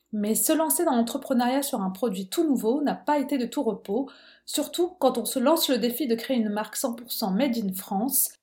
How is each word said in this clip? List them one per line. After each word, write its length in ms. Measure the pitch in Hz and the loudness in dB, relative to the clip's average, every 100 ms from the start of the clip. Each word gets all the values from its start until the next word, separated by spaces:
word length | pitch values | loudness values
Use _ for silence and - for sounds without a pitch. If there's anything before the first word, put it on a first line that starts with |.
| _ 214 | _ -4
Mais 200 | 208 226 | 0 2
se 160 | - | 2
lancer 320 | 311 320 320 | 2 2 2
dans 100 | 339 | 2
l'entrepreneuriat 720 | 240 233 277 - 240 247 269 | 2 2 -2 0 2 4 2
sur 180 | 277 233 | 0 -2
un 80 | 190 | -2
produit 380 | 185 240 190 190 | -2 -2 -2 -4
tout 200 | - 330 | 0 2
nouveau 320 | 254 220 277 | 2 2 2
n'a 120 | 277 | 0
pas 240 | 180 - 294 | -2 0 0
été 180 | 277 285 | 0 -2
de 100 | 233 | -2
tout 180 | - | -2
repos, 440 | 226 190 - 202 269 - - - - | -2 -2 -2 -4 -4 -10 -20 -20 -8
surtout 440 | - 277 - 349 - | -4 -4 -2 -2 2
quand 180 | 254 247 | 2 2
on 60 | |
se 160 | 220 262 | -2 0
lance 280 | 247 - - | 2 2 2
le 80 | 247 | 2
défi 300 | 240 240 285 | 0 0 -2
de 80 | |
créer 220 | 226 - 254 | -2 0 0
une 140 | 214 | 0
marque 260 | 208 214 - | -2 -6 -4
cent 160 | 247 | -4
pour 180 | 233 - | -4 -8
cent 220 | - 208 | -4 0
made 260 | 190 285 233 | 2 2 0
in 140 | 202 | -2
France 560 | 185 - 196 262 - - - | -4 -4 -2 0 0 -2 -4